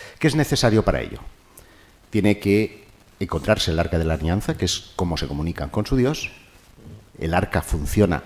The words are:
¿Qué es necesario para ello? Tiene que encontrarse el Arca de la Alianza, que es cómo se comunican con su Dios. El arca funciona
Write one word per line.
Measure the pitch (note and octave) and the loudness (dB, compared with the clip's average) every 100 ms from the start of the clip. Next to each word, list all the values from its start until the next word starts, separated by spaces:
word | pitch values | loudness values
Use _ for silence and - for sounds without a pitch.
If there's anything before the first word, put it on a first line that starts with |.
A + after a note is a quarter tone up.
| - - | -20 -2
¿Qué | - | 0
es | D#3 | 2
necesario | C#3+ C#3+ B2 G#2+ G2 | 0 2 4 4 2
para | C#2 | 0
ello? | A#1 - - - _ - - - - _ _ | -4 -10 -16 -20 _ -20 -20 -20 -20 _ _
Tiene | A2 G2+ G2+ | 2 2 2
que | G2+ G#2 G#2+ - - _ _ _ | 4 2 2 -4 -20 _ _ _
encontrarse | - E2 F2 A2 - | -4 -4 0 0 2
el | D#2+ | 0
Arca | D#2+ E2 | 0 0
de | D#2+ | 0
la | |
Alianza, | D#2 D#2 F#2+ C3+ D#3 | 0 0 0 -2 -2
que | F2+ | -4
es | - - - | -4 -8 -4
cómo | F2+ D#2+ | -2 -2
se | C#2 | -4
comunican | C#2+ E2 E2 D2 | -4 -4 -4 -6
con | A2 G#2+ | -4 -2
su | C3 | 2
Dios. | B2+ D#3 - - - - - - - - - - | 2 0 -8 -14 -20 -20 -20 -20 -20 -20 -20 -8
El | E2 | -2
arca | F2 G2 E2+ | 0 0 -2
funciona | - D#2+ D2 G#2 G2 D2+ | -2 -2 0 2 4 2